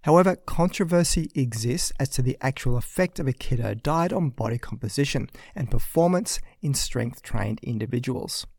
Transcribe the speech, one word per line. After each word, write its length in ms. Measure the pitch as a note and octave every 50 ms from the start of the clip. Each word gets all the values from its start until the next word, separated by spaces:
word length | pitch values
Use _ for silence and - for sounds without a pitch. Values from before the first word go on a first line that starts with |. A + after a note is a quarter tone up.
| -
However, 340 | D3+ D#3 F3 F#3 F#3+ F3+
controversy 920 | - - - - - E3+ F#3 - - G3+ E3 F3 F3 E3+ - - F3 D#3 - _
exists 560 | D3 C3+ A#2+ A2 A2+ A2 A#2+ B2 - - - - -
as 80 | C#3 -
to 120 | - -
the 160 | B2 B2+ C3 -
actual 380 | - C3+ C3+ - - C3 A#2+
effect 420 | - - - - - F#3 F3 _ -
of 80 | D3
a 60 | C3 B2+
keto 480 | - - - B2+ - G#2+ G#2 G2+ A2 -
diet 300 | C#3 D#3 E3 E3+ F#3 B3
on 160 | F#3+ E3+ C#3+
body 280 | - - A2+ A2+ A#2
composition 720 | A#2+ - - A2+ A2+ - G#2+ - C#3+ C#3+ C#3 - C3+ C3+ - - - - - -
and 160 | - C#3 -
performance 720 | - - - - - E3 E3+ E3+ F3+ F3+ A3+ - - - - - _ _
in 120 | - D3 C#3
strength-trained 880 | - - - - A#2+ A#2 A#2+ C3 - - - - A2+ G2+ G#2 A2 -
individuals. 880 | - - A2+ G#2+ A2 A2+ B2 B2 B2+ C3 B2 - - - - - - - -